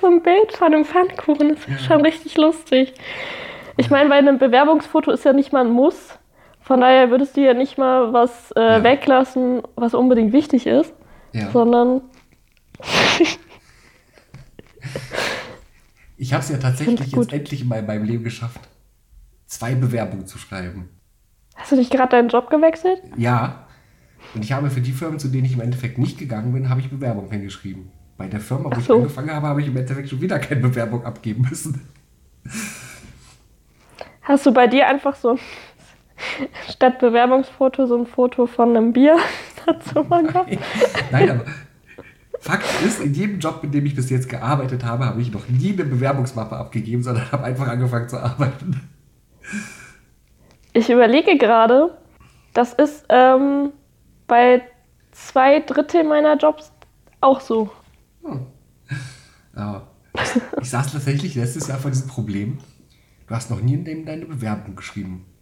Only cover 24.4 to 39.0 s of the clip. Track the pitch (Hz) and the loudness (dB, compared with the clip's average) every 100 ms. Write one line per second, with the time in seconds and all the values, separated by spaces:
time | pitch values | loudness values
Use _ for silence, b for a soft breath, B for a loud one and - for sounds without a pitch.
24.4 | 107 135 143 123 123 131 165 151 131 131 | -6 -4 -2 -2 -4 -4 -6 -6 -4 -2
25.4 | 127 123 117 123 120 - 135 - 135 107 | -2 -2 -4 -4 -6 -4 -4 -4 -10 -6
26.4 | 113 131 131 127 131 135 131 104 98 107 | -4 -4 -2 -4 -4 -6 -6 -6 -8 -10
27.4 | 98 - 98 95 92 - _ - 95 104 | -10 -12 -14 -14 -18 -20 _ -16 -12 -10
28.4 | - 131 151 120 120 220 151 - 151 151 | -8 -6 -6 -4 2 2 2 -4 -8 -6
29.4 | 147 143 143 127 127 135 139 131 180 160 | -4 -4 -4 -4 -6 -8 -8 -6 -6 -6
30.4 | - 135 127 120 113 117 117 - 113 107 | -4 -2 -2 -2 -6 -8 -10 -12 -6 -4
31.4 | 127 170 160 131 - _ _ _ _ _ | -4 -4 -10 -10 -14 _ _ _ _ _
32.4 | - 220 B B B B B B B B | -16 -14 B B B B B B B B
33.4 | _ _ _ _ B B B B - 285 | _ _ _ _ B B B B 0 2
34.4 | 277 247 247 262 - 277 277 277 240 262 | 4 6 6 4 2 0 -2 -2 -2 -2
35.4 | - - - _ _ _ _ - B B | -6 -20 -20 _ _ _ _ -14 B B
36.4 | 269 B B - 254 254 240 233 247 262 | -12 B B 2 2 4 2 4 4 2
37.4 | 262 - 262 269 254 240 240 - 247 - | 0 0 0 0 0 0 -2 0 0 0
38.4 | 240 - 233 226 233 247 | -2 2 2 4 2 6